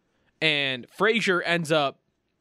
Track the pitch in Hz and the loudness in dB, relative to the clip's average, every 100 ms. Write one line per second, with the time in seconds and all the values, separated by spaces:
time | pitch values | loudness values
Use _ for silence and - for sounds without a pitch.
0 | _ _ _ _ 160 147 139 127 - - | _ _ _ _ -2 0 -2 -6 -8 0
1 | 202 226 190 180 - 170 147 156 139 - | 2 2 0 0 0 -2 0 0 0 -4
2 | _ _ _ _ | _ _ _ _